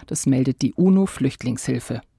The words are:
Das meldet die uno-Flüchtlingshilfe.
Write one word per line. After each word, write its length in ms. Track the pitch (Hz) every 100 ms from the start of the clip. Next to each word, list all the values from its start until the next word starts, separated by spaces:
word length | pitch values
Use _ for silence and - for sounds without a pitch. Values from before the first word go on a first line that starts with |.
| -
Das 200 | 165 135
meldet 360 | 131 131 -
die 100 | 139
uno-Flüchtlingshilfe. 1300 | - 185 190 196 - 135 - 123 - - 127 - 117 -